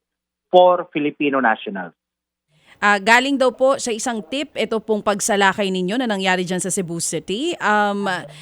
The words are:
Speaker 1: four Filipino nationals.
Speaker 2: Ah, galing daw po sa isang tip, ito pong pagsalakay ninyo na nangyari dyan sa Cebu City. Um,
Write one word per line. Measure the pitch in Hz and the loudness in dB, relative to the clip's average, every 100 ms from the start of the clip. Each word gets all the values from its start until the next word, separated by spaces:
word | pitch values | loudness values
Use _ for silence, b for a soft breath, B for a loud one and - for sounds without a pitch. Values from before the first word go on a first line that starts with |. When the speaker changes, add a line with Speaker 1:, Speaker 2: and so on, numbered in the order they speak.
| _ _ _ _ _ | _ _ _ _ _
Speaker 1:
four | 180 180 180 170 160 | 6 6 4 -2 -4
Filipino | 147 147 147 135 | -4 -2 -2 2
nationals. | 120 110 - 98 87 _ _ _ _ _ _ b b b | 2 0 -4 -10 -12 _ _ _ _ _ _ b b b
Speaker 2:
Ah, | 208 202 | 0 2
galing | 196 233 262 277 | 4 4 4 2
daw | 254 | 0
po | 240 262 277 | 2 0 2
sa | - | -2
isang | 226 254 226 | -6 -4 -6
tip, | - 269 302 | -6 -8 -8
ito | - 220 226 | -6 -4 -4
pong | 214 214 | -2 -2
pagsalakay | 202 208 - 202 196 185 196 | 0 -2 0 2 2 2 -2
ninyo | 185 180 226 | -2 -2 -2
na | 247 | -2
nangyari | 202 190 185 180 | -2 0 0 0
dyan | 190 | -4
sa | 190 | -4
Cebu | 175 175 170 | -4 -6 -6
City. | - 165 156 196 320 349 | -6 -6 -6 -6 -6 -4
Um, | 190 214 208 202 202 180 - B | 0 2 0 -2 -4 -6 -8 B